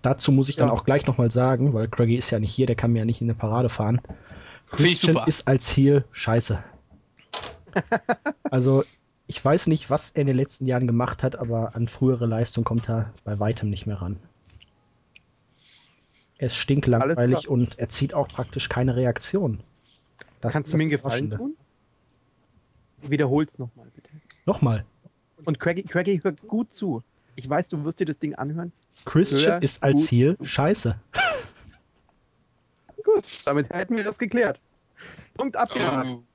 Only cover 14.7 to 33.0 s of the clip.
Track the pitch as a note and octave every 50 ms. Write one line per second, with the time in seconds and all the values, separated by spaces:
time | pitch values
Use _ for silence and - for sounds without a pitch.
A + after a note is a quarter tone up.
14.7 | _ _ _ _ _ _ _ _ _ - _ _ _ _ _ _ _ _ _ _
15.7 | - - _ _ _ _ _ _ _ _ _ _ _ _ C#3 B2 - - - -
16.7 | C#3 C#3+ - C3 A#2+ A#2 C3 C#3+ E3 C#3+ A#2+ B2 C3 C#3+ - - C#3 A#2+ B2 -
17.7 | - - A#2+ A#2 - - C#3 C#3 - D3 C#3 - - - B2+ - - C3+ - -
18.7 | - A#2+ B2+ C3 A#2+ B2 B2+ B2 A#2 - - - - G3 F#3+ C3+ G#2+ - - _
19.7 | _ _ _ _ _ _ _ _ _ - - _ _ _ - A#2 - D#3 C#3 -
20.7 | - D#3 D#3 D#3+ D3 C3 - - A#2 B2+ C#3 G#2+ G#2+ - A#3+ C#4+ D#4+ _ _ _
21.7 | _ _ _ _ _ _ _ _ _ _ _ _ _ _ _ _ _ _ _ _
22.7 | _ _ _ _ _ _ - C#3 C#3+ C#3+ D3+ B2+ C3 D3 D#3 D3 - - B2+ A#2+
23.7 | _ B2 B2 A#2 _ - _ _ D3+ D3+ _ _ - _ _ F3 G#3 - - B2
24.7 | A2 G#2 - _ _ _ _ - _ _ _ _ _ - D3+ E3 D3+ - - E3+
25.7 | E3+ F3+ G3 - - F3 F3 G3 G3 E3+ - G3 D3+ - - A3 G#3+ A3 A#3 -
26.7 | - - G#3 F#3 C3+ A#2 - _ _ _ _ _ _ - B2 B2+ D3 D#3+ F3+ -
27.7 | - D3 C#3+ D#3 D#3+ - F#3+ D#3 D3+ _ - D3 D3 - B2 C#3+ D#3 E3+ F3 F3
28.7 | _ _ _ _ _ _ _ - - D#3 G3 G3 C#3+ C#3 D3+ D#3+ E3+ F3 E3+ C3+
29.7 | - - - C#3 C#3 C#3+ D#3 D#3+ B2+ A#2+ B2+ D3 F#3 - D3+ C#3 - - C#3 D#3+
30.7 | G#3+ - - A#2 - - - _ - - G5 F5 D#5 C5 A#4 - _ _ - -
31.7 | - _ _ _ _ _ _ _ _ _ _ _ _ _ _ _ _ _ _ _
32.7 | _ _ _ _ - -